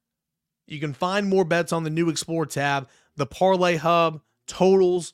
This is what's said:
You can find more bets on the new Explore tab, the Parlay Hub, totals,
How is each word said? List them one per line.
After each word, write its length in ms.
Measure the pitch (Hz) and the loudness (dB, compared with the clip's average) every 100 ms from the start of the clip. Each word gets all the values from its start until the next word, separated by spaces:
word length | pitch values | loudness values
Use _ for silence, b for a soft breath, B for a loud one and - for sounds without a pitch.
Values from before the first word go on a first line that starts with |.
| _ _ _ _ _ _ _ | _ _ _ _ _ _ _
You 120 | 151 | -10
can 140 | 151 | -8
find 360 | 135 180 196 202 | -4 -2 -2 0
more 160 | 190 170 | 0 2
bets 260 | 170 170 | 0 0
on 120 | 165 | -4
the 80 | 160 | -4
new 180 | 156 170 | -2 -2
Explore 380 | 156 - 165 151 | -2 -6 -6 -4
tab, 420 | - 139 139 131 b b - | -2 -2 -2 -6 b b -6
the 120 | 147 | -6
Parlay 480 | - 190 185 180 170 | 0 2 4 2 0
Hub, 460 | 165 170 165 156 _ _ - | 2 2 2 -2 _ _ -18
totals, 640 | - 185 190 185 180 165 | 0 4 6 4 2 -6